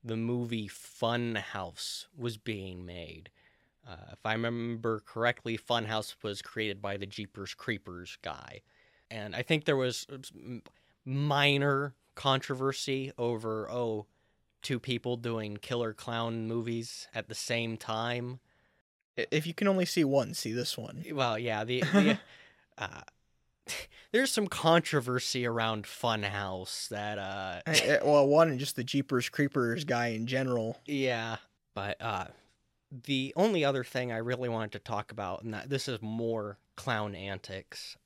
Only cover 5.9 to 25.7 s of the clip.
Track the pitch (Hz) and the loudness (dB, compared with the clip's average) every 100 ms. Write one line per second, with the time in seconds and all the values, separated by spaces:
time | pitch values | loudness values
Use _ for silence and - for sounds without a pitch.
5.9 | 110 107 - 107 101 - - 107 98 104 | -2 -4 -6 -6 -6 -8 -4 -2 -2 -4
6.9 | 101 98 98 104 - 95 - - 107 - | -4 -6 -8 -10 -10 -12 -8 -6 -6 -6
7.9 | 90 90 - - 78 64 - _ _ _ | -12 -12 -10 -10 -10 -12 -16 _ _ _
8.9 | _ _ 113 104 120 123 156 156 139 127 | _ _ -10 -6 -6 2 2 4 2 2
9.9 | 113 - 139 - - 90 120 - _ _ | -2 -8 -12 -14 -16 -12 -12 -14 _ _
10.9 | _ - 139 147 143 143 139 143 135 143 | _ -4 0 2 6 6 6 4 4 0
11.9 | - _ - 139 131 - 131 135 135 - | -6 _ 0 4 4 2 0 0 0 -2
12.9 | 135 135 - 120 117 113 110 104 120 120 | -2 -4 -2 -2 0 -2 -4 -2 -2 -2
13.9 | 107 104 _ _ _ _ _ - 127 131 | -2 -6 _ _ _ _ _ -4 -4 0
14.9 | 120 123 120 117 113 107 104 - 120 113 | -2 0 -2 -2 -2 -4 -8 -4 -2 -2
15.9 | 107 - 117 117 113 113 117 113 117 113 | -4 -6 -2 -2 -2 -2 -2 -2 -4 -4
16.9 | - - 113 107 110 - 117 113 113 - | -12 -8 -8 -6 -8 -2 0 0 -4 -4
17.9 | 110 117 120 123 131 _ _ _ _ _ | -2 0 -2 -4 -10 _ _ _ _ _
18.9 | _ _ - - 156 156 160 202 190 180 | _ _ -6 0 0 -2 2 4 4 4
19.9 | - 143 139 110 - - 117 123 - 113 | 4 6 6 4 -4 -2 -2 -2 -4 -8
20.9 | - 165 147 123 110 120 107 113 123 156 | -10 -6 0 2 2 0 -2 0 0 4
21.9 | 190 202 208 - - - _ _ - 101 | 6 6 4 -2 -20 -20 _ _ -8 -8
22.9 | - - _ _ _ _ _ - - - | -8 -18 _ _ _ _ _ -10 -8 -8
23.9 | - - 220 269 - 202 - 160 170 - | -18 0 2 2 2 0 4 8 8 6
24.9 | 147 123 127 - 131 120 117 113 | 0 2 0 0 0 0 2 2